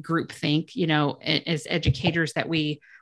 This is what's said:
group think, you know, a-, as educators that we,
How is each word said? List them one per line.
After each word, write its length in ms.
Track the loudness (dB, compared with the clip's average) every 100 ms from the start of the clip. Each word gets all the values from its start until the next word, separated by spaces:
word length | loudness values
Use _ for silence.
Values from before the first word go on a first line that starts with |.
group 280 | 2 -2 -2
think, 420 | -4 0 0 0 -2
you 120 | 2
know, 320 | 2 2 -2
a-, 260 | -2 -2 0
as 160 | -4 -2
educators 640 | 0 2 2 0 2 0
that 160 | -2 -2
we, 320 | 0 0 -4 -10 -20